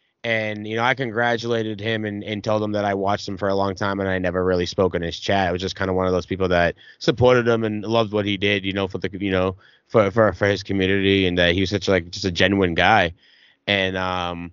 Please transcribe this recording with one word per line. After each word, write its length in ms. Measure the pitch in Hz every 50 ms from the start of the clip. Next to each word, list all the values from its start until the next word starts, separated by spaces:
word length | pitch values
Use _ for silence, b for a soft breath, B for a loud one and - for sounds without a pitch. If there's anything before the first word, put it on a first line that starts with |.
| _ _ _ _ -
And, 420 | 117 113 110 110 107 107 104 104
you 80 | 107 110
know, 80 | 113
I 120 | 117 127 131
congratulated 840 | 120 139 117 104 117 120 120 120 117 120 120 117 113 110 110 107 98
him 280 | 104 113 113 107 107
and, 180 | 104 101 104 87
and 180 | 101 107 101
told 200 | - 113 107 107
him 100 | 107 107
that 140 | 104 104 101
I 80 | 101 98
watched 340 | 98 95 98 104 104 - -
him 80 | 98
for 140 | 90 104 98
a 40 | 98
long 200 | 98 98 98 95
time 260 | 95 104 98 98 98
and 80 | 98 95
I 100 | 92 92
never 240 | 92 90 85 92
really 220 | 90 92 90 90 90
spoke 300 | - - - 95 90 90
in 80 | 87
his 160 | 85 82 - -
chat. 320 | - - 98 98 95 85
It 20 |
was 80 | 90 90
just 160 | 95 92 -
kinda 160 | - 98 95
one 140 | 92 92 92
of 60 | 92
those 120 | 92 90 -
people 240 | - 95 92 95 90
that 280 | 90 85 85 82 - B B B B B
supported 480 | - 165 131 107 123 127 127 123 117
him 160 | 120 117 113
and 220 | 113 110 107 107 98
loved 300 | 110 113 113 113 101 104
what 100 | 107 98
he 140 | 104 101 95
did, 260 | 101 101 104 98 92
you 80 | 95
know, 160 | 92 98 98 92
for 80 | -
the, 140 | 92 92 87
you 180 | 98 90 101 98
know, 240 | 95 92 92 95 92 - b b b b b b
for, 220 | - 117 101 98
for, 220 | 95 117 110 101
for 140 | 85 - 104
his 160 | 101 101 98
community, 640 | - - 98 95 95 92 98 98 95 98 98 98 95
and 100 | 90 87
that 160 | 90 87 87
he 80 | 85 98
was 80 | 95 -
such, 200 | 104 95 - 101
like, 200 | 98 90 85 87
just 160 | - 95 98
a 80 | 95
genuine 420 | 85 - 92 95 101 98 95 87 80
guy. 380 | 85 87 98 110 104 90 82 87 b b b b b b b b b b
And, 320 | 104 101 98 95 95 95 92
um, 520 | 92 92 92 92 87 87 87 85 87 85